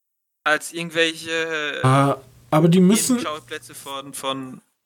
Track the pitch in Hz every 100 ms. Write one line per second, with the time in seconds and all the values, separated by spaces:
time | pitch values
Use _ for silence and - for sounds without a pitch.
0 | _ _ _ _ 147 151 - 170 170 160
1 | 160 160 160 165 165 156 147 135 131 135
2 | 139 - - _ _ 156 170 185 180 220
3 | - 240 160 151 - 156 - 147 139 139
4 | 139 123 135 135 131 - _ _